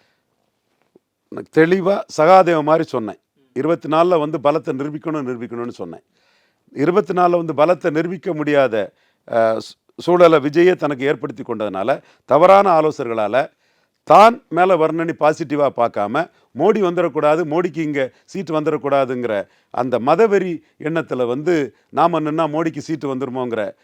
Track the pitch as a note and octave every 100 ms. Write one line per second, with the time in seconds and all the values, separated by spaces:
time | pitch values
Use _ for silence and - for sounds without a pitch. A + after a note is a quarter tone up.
0 | _ _ _ _ _ _ _ _ _ _
1 | _ _ - - - D#3 D#3+ F#3+ F3+ G3
2 | - - D#3 F#3+ F3 D#3+ D3 E3 D#3 B2+
3 | G#2+ F#2+ _ _ _ B2 D3+ E3 D3+ D#3
4 | F3 E3+ D3 D#3 C3+ D#3 - C3+ D3 D3
5 | E3 D3+ B2+ A#2+ A#2 A#2+ A#2+ A2 F2+ D#2+
6 | _ _ _ _ _ _ _ - D3 F#3
7 | G3 F3+ F3 F3 E3 C#3 D#3 F3+ F3 D3+
8 | E3+ F#3 F#3+ D3+ D3 C#3+ C3 G#2+ F#2+ _
9 | _ _ - A2+ A2+ A2 - - _ -
10 | - F3 E3+ D#3+ C#3 D#3 F3+ F3+ D3 C3+
11 | C3+ D3 D3 B2+ B2+ A2 G#2+ F#2+ A2 D3+
12 | - _ - C#3+ F3+ G3 G3+ D#3+ D#3 -
13 | A#2+ A2+ G#2 A#2+ D#3+ _ _ _ _ _
14 | - E3 A3 A#3 - E3 F#3 F3 D#3 D#3+
15 | E3 D3+ D3+ D#3 D3+ C#3+ C#3 - A#2 A2
16 | G2+ C3+ F3 _ _ A#2+ F3+ A3 F3+ F3
17 | F3 D3 D3 D#3+ D#3+ D#3+ F#3 D3+ D3+ C#3+
18 | C3 _ _ F#3+ D#3+ D#3 D3+ D3 C#3 C#3
19 | B2+ B2+ A#2+ G2+ F2+ _ _ - B2+ A#2
20 | B2 E3+ A3+ G3 F#3 D#3+ _ - D3+ E3
21 | - B2+ A#2+ B2+ D3+ E3 B2+ - _ B2+
22 | E3 E3+ D3+ D#3 D#3+ D3+ E3 D3+ C#3+ D#3+
23 | D3 C3 C3 C3 B2 A2 G2 -